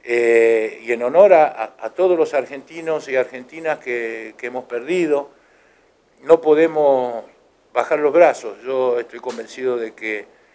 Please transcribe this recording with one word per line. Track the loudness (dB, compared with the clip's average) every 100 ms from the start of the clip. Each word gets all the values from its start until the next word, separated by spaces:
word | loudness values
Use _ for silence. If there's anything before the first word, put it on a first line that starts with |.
| -2
eh, | 0 4 4 4 2 -2 -8
y | -6
en | -4
honor | 0 4 6
a, | 6 4
a, | -2 -12 -10
a | -12
todos | -2 0 2
los | 0
argentinos | -2 -4 -12 -14 -12 -6 -6 -2
y | -4
argentinas | -4 -8 -16 -10 -8 -6
que, | -6 -6 -6 -10 -14 -14
que | -12
hemos | -12
perdido, | -10 -10 -6 -4 0 -2 -4 _ _ _ _ _ _ _ _ _
no | 2 4
podemos | 6 4 4 2 2 2 0 -8 -12 _ _ _ _
bajar | -4 -2 0
los | 2
brazos. | 4 4 2 -10 -12
Yo | -6 -2 -2 -2
estoy | -6 -12
convencido | -12 -12 -14 -6 -4 -4
de | -6
que, | -10 -8 -8 -10 _ _